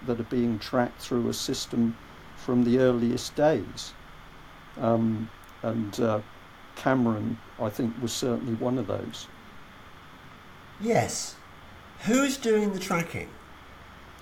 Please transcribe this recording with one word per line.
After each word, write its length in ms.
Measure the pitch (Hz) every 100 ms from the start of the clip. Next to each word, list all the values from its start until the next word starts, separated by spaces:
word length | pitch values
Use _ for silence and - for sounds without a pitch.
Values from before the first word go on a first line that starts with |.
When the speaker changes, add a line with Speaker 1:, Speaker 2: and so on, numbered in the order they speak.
| -
Speaker 1:
that 140 | 117
are 100 | 113
being 300 | 127 120 107
tracked 420 | - 127 123 -
through 260 | - 123 117
a 60 |
system 640 | 113 - 131 - 120 117 113 - - - -
from 260 | - 123
the 160 | 120 127
earliest 560 | 127 120 117 120 -
days. 580 | - 151 131 85 - - - - - - - - - - -
Um, 480 | 117 117 113 110 113 - - -
and, 360 | 113 113 104 98
uh, 220 | 117 107 - - - - - -
Cameron, 600 | 135 131 117 107 110 113 - -
I 100 | 113
think, 300 | - 117 123
was 120 | 117
certainly 420 | - 135 117 117
one 240 | 110 123 131
of 80 | 101
those. 400 | 101 98 - - - - - - - - - - - - - - - - -
Speaker 2:
Yes. 540 | 220 175 107 - - - - - - - - -
Who's 320 | - 247 277 -
doing 360 | 226 214 208
the 60 | 190
tracking? 520 | - 170 165 98 - - - - - - - - - -